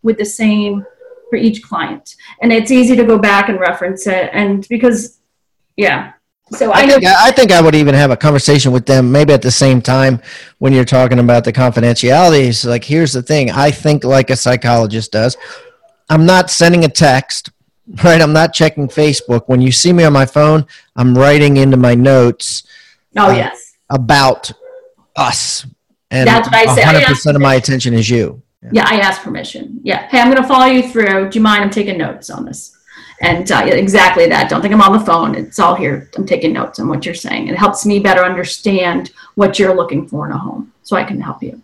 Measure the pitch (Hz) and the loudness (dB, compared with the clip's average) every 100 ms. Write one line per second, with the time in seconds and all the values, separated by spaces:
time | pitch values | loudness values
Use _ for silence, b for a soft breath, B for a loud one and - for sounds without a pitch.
0 | 226 220 208 - 220 208 202 202 - _ | -2 -4 -6 -2 -2 0 -4 -6 -10 _
1 | - - - 233 226 214 - 175 156 - | -20 -20 -4 0 0 -2 -10 -10 -8 -12
2 | - - B B 233 226 220 254 240 240 | -18 -20 B B 0 0 2 2 4 2
3 | 226 220 208 202 202 190 180 175 180 190 | 2 2 2 0 0 -2 -4 -4 -8 -6
4 | 202 185 - - 202 196 196 233 240 220 | -6 -4 -4 -4 -4 -4 -6 -2 0 0
5 | - _ _ _ _ _ _ - 196 127 | -8 _ _ _ _ _ _ -4 -4 -4
6 | 98 _ _ _ _ 214 226 196 277 269 | -8 _ _ _ _ -6 -2 2 4 4
7 | 185 190 233 262 233 175 160 151 147 139 | 4 4 4 4 4 4 4 4 2 2
8 | 143 123 156 143 - 143 131 127 117 135 | 2 2 0 0 2 2 2 0 2 2
9 | 123 143 143 143 127 - 135 127 113 131 | 4 2 4 2 0 0 2 2 0 0
10 | 135 120 B B B B 135 135 120 131 | 0 -2 B B B B 0 2 2 2
11 | 127 123 120 120 117 123 127 117 117 117 | 2 2 4 2 0 0 0 2 0 0
12 | 120 143 180 151 127 113 120 120 - 151 | 2 4 4 4 2 -2 -4 -6 -2 -2
13 | 156 127 123 151 123 87 147 143 151 147 | -2 -4 -2 -2 -2 0 -2 0 -2 -2
14 | 123 135 127 131 123 123 123 117 110 110 | 2 0 0 -2 -2 -2 0 0 0 -4
15 | 107 107 117 - B B B B B _ | -6 -2 -2 -4 B B B B B _
16 | _ 156 165 185 175 - 170 175 160 - | _ 2 4 2 0 0 2 2 0 2
17 | 151 131 - - - _ _ _ - 180 | 2 2 -4 -14 -14 _ _ _ -20 0
18 | 175 165 156 156 165 - 156 151 139 - | 2 4 4 2 0 0 -2 -2 -6 0
19 | 151 135 - 120 - 127 127 120 175 175 | 0 -2 -2 -4 0 0 2 2 2 4
20 | 160 143 131 151 151 156 143 b b - | 4 4 2 2 2 2 -2 b b -2
21 | 123 123 139 147 143 139 135 131 123 120 | 2 4 4 4 4 4 4 4 2 4
22 | 131 135 120 - - - b b b b | 4 4 2 0 -10 -12 b b b b
23 | _ 208 196 190 - - - _ _ 135 | _ -2 0 0 -4 -12 -20 _ _ -4
24 | 117 143 135 - - - - - _ _ | 0 2 2 -2 -8 -18 -20 -20 _ _
25 | _ - 127 - - - 131 _ _ _ | _ -4 -4 -4 -8 -10 -14 _ _ _
26 | _ 131 131 220 226 226 220 120 156 156 | _ 0 2 0 0 0 2 2 2 2
27 | 143 135 156 143 139 131 117 131 120 117 | 2 0 0 0 2 0 0 -4 -2 -2
28 | 110 120 95 - _ _ 117 214 139 202 | 0 -2 -2 -8 _ _ -4 -2 0 0
29 | 196 - - - - - - - - - | -2 -4 -10 -12 -12 -16 -16 -12 -8 -8
30 | - 254 247 269 262 262 262 254 247 226 | -2 0 2 2 2 2 4 2 -2 -2
31 | 208 190 190 220 214 208 196 208 202 180 | -2 -2 -4 0 0 0 -2 -4 -6 -6
32 | 151 - - - - - - _ B B | -8 -10 -16 -16 -14 -16 -20 _ B B
33 | B B 170 175 185 147 - - 196 196 | B B -4 -4 -2 -2 0 0 0 2
34 | 185 180 165 156 - - 208 214 - 208 | 2 2 0 0 -2 -4 0 2 4 2
35 | 202 165 151 - - - 175 180 147 135 | 0 -2 -2 -8 -10 -2 -2 -2 -6 -8
36 | - - 196 180 160 131 - - - 143 | -12 -12 -6 -4 -2 -4 -8 -8 -8 -6
37 | - - - - - 175 202 - 208 202 | -8 -12 -10 -10 -8 -2 -2 -2 -2 -2
38 | 196 180 180 180 170 - 202 190 180 175 | 0 0 -2 -4 -10 -8 -4 -2 -2 -4
39 | - B B - 196 196 190 185 170 143 | -10 B B -2 -2 0 0 0 -2 -6
40 | 143 147 147 139 190 - - _ - 196 | -8 -10 -10 -10 -10 -14 -16 _ -8 -6
41 | - 202 - - - 233 | -6 -10 -12 -14 -16 -16